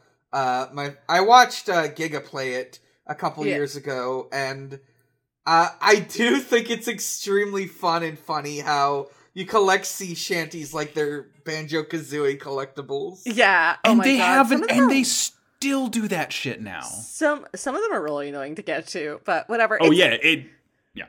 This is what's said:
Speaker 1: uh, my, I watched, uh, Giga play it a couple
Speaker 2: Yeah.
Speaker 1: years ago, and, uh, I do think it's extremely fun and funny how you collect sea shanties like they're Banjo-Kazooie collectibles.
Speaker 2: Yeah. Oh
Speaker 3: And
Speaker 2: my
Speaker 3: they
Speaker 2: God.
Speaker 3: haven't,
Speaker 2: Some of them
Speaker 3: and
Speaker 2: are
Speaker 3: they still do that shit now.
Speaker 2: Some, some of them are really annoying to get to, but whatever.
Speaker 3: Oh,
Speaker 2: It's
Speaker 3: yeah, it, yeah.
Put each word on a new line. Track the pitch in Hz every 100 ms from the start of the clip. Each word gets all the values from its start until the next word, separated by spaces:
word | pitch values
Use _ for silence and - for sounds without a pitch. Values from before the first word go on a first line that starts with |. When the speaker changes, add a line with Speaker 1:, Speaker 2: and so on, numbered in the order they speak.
| _ _ _
Speaker 1:
uh, | 135 131 127 135
my, | 143 143 143 -
I | 170
watched, | 196 247 240 - -
uh, | 175 156
Giga | - 160 147 139
play | 143 131 127
it | 127 - _ _ -
a | 147
couple | 170 147 151
Speaker 2:
Yeah. | 151
Speaker 1:
years | 143 143
ago, | 139 131 123 131 127
and, | 139 135 135 135 135 _ _ _ _ _ _ -
uh, | 165 170 -
I | 202 214
do | 170 - 233 285
think | - 233 233
it's | 226 233
extremely | 220 - - 202 196 208 196 190
fun | - 180 165
and | 165 151
funny | - 156 143 147
how | 143 143 139 143 139 _ _
you | 185 185
collect | 214 190 190 190
sea | - 190 165
shanties | - 180 156 170 139
like | 156 151
they're | 156 147 147 131 _ -
Banjo-Kazooie | 156 156 160 156 165 131 147 143 139
collectibles. | 143 135 139 - 131 139 165 185 -
Speaker 2:
Yeah. | 220 202 185 165 170 -
Oh |
Speaker 3:
And | 233
Speaker 2:
my |
Speaker 3:
they | 262 269
Speaker 2:
God. | 180
Speaker 3:
haven't, | 269 240 269
Speaker 2:
Some |
of | 427
them | 240
Speaker 3:
and | 247
Speaker 2:
are |
Speaker 3:
they | 269
still | 240 - - - _ _ 277 269 254
do | 226 214
that | 180 147
shit | - 139 110
now. | 107 85
Speaker 2:
Some, | 62 101 120 - 311 294 - -
some | 277 294
of |
them | 440
are | 277
really | 151 147 143
annoying | 143 139 160
to |
get | 196 151 165
to, | 190 151 147
but | - 165 -
whatever. | 233 220 214
Speaker 3:
Oh, | 160
Speaker 2:
It's | 160
Speaker 3:
yeah, | 160 117
it, | 147 156 135 _ _ _ _
yeah. | 101